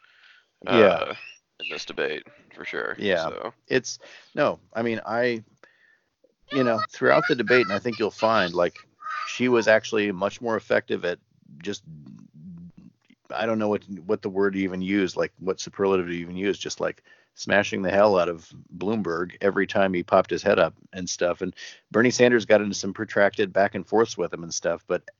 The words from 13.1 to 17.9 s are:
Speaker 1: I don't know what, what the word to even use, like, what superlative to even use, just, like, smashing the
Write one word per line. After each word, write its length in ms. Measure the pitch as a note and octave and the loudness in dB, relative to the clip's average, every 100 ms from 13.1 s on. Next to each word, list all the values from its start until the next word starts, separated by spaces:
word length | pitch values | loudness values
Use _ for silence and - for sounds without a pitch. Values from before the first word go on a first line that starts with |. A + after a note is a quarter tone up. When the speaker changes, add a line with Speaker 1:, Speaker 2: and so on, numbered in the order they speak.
| _ - | _ -10
Speaker 1:
I 120 | B1+ A2+ | -4 -2
don't 140 | A2 | 0
know 100 | G#2+ | 0
what, 140 | G2+ - F#2+ F2 | -2 -4 -10 -4
what 160 | G#2+ | -4
the 80 | G#2 | -2
word 240 | F#2 G2+ F#2+ | 0 0 0
to 40 | |
even 220 | F#2+ F#2 | -2 -2
use, 340 | F#2 G2+ F2+ E2 | 0 0 0 -2
like, 160 | E2 - | -6 -4
what 220 | F2+ F2+ | -6 -6
superlative 460 | - - G2 F#2+ F2 | -8 -2 2 2 0
to 40 | |
even 220 | E2+ E2+ F2+ | -6 -6 -4
use, 220 | G2 F2+ | -2 -2
just, 240 | - - | -6 -6
like, 200 | E2 - _ _ _ - | -6 -6 _ _ _ -10
smashing 460 | - G2 G2+ G#2 | 0 2 2 -2
the 100 | F#2+ | 0